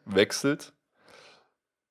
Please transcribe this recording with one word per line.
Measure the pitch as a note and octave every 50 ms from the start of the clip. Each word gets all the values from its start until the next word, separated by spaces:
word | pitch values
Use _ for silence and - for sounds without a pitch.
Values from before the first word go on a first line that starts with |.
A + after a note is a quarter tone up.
| _
wechselt? | - G2 G2 G#2+ - - - - C#3 D3 - - - _ _ _ _ _ _ _ - - - - - - _ _ _ _ _ _ _ _ _ _ _